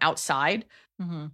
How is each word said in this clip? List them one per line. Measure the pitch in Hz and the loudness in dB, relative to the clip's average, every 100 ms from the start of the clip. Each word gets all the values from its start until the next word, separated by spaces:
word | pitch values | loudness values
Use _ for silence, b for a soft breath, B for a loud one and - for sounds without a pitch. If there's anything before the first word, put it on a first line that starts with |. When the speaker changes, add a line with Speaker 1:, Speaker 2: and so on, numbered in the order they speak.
Speaker 1:
outside | 156 - - 135 147 220 - b b - | 2 2 0 2 2 0 -6 b b -10
Speaker 2:
Mm-hmm. | 180 165 151 | -6 -6 -8